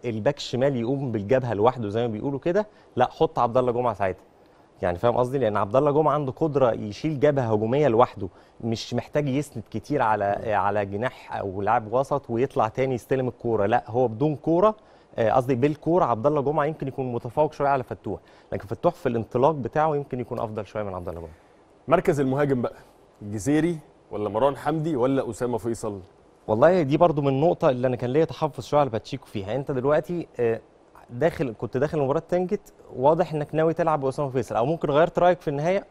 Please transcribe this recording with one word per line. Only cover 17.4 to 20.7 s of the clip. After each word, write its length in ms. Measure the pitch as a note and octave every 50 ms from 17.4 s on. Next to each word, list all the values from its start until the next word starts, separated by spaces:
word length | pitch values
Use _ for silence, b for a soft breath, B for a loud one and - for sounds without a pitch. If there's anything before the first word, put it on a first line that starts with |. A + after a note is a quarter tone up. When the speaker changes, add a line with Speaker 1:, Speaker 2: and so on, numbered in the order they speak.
| D#3 D3 -
Speaker 1:
شويه 160 | - C#3+ C#3
على 140 | C#3 C3 A#2+
فتوح، 380 | - - - - A2 F#2 - b b b b b b -
لكن 140 | G2 -
فتوح 280 | - - - - F3 -
في 140 | - - C3
الانطلاق 420 | A#2 A#2 G#2 - - B2 C3 D#3
بتاعه 460 | E3 C#3+ A#2 A#2 - D3+ D#3 D#3+ D3
يمكن 240 | C#3+ C#3+ - C3+ B2
يكون 180 | A#2 - B2 A2+
افضل 260 | A#2 G#2+ G#2+ G#2+ G2+
شويه 160 | -